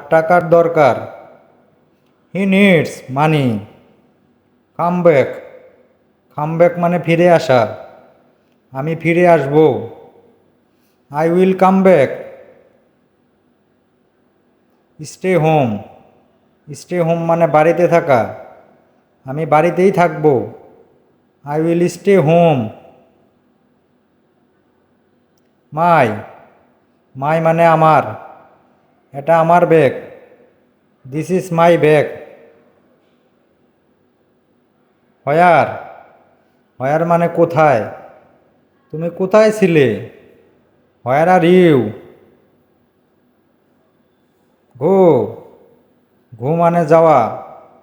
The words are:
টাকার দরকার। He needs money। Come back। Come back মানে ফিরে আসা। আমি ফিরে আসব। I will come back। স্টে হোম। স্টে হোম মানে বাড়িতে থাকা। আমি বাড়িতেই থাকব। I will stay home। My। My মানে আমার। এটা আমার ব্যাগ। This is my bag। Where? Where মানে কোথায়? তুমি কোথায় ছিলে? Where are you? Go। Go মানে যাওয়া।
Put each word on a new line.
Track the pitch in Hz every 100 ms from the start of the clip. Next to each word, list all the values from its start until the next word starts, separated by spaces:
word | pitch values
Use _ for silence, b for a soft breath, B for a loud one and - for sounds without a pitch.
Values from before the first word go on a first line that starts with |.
| -
টাকার | 160 160 175 165
দরকার। | 170 165 160 135 110 - - - - _ _ _ _ _ _ _ _ _
He | 175 202
needs | 190 202 165 127 - - 135
money। | 156 156 127 104 104 _ _ _ _ _ _ _ _ _ _ -
Come | 175 180
back। | 170 143 117 - - - - _ _ _ _ _ _ -
Come | 151 165
back | 175 175
মানে | 175 175
ফিরে | 156 165 175
আসা। | 165 147 127 104 - - - _ _ _ _ _ _ _
আমি | 135 151 160
ফিরে | 160 170 175
আসব। | 160 139 147 151 110 104 - - _ _ _ _ _ _ _ _ _ -
I | 143 165
will | 175 185 185
come | 185 190
back। | 190 165 127 - - - - _ _ _ _ _ _ _ _ _ _ _ _ _ _ _ _ _ _ _ _ _ _ _ _ -
স্টে | 151 - 185 175
হোম। | 156 156 123 101 - - _ _ _ _ _ _ -
স্টে | 139 - 175
হোম | 165 170 165
মানে | 165 160
বাড়িতে | 151 160 170 175
থাকা। | 165 147 120 98 - - - _ _ _ _ _ _ 139
আমি | 143 156
বাড়িতেই | 151 170 165 190
থাকব। | 180 175 156 151 123 101 - - _ _ _ _ _ _ _ 143
I | 151
will | 165 170 175 -
stay | 202 190
home। | 151 170 170 135 107 - - _ _ _ _ _ _ _ _ _ _ _ _ _ _ _ _ _ _ _ _ _ _ _ _ _ _ _ _
My। | 151 170 160 113 104 - - _ _ _ _ _ _ _ 135
My | 143 165
মানে | 160 165 170
আমার। | 160 156 143 110 110 - - _ _ _ _ _ _ _
এটা | 139 147 165
আমার | 160 175 160
ব্যাগ। | 160 135 - - - _ _ _ _ _ _ _ _ 127
This | 147 156
is | 180 -
my | 165 170 165
bag। | 151 151 120 - - - - _ _ _ _ _ _ _ _ _ _ _ _ _ _ _ _ _ _ _ _ _ _ _ _ _ _ _ 139
Where? | 156 180 151 107 - - - - _ _ _ _ _ _ -
Where | 131 160 170
মানে | 170 170
কোথায়? | 165 170 147 156 117 98 - - - _ _ _ _ _ _ _
তুমি | 156 170
কোথায় | 170 190 214 220
ছিলে? | 214 190 160 123 101 113 - _ _ _ _ _ _ _ _ 120
Where | 139 170
are | 185 165
you? | 180 170 135 104 - - - _ _ _ _ _ _ _ _ _ _ _ _ _ _ _ _ _ _ _ _ _ _ _ _ _ 120
Go। | 156 196 175 127 107 - - _ _ _ _ _ _ _ _ 110
Go | 127 170
মানে | 170 170 151
যাওয়া। | 165 165 139 104 - - - - _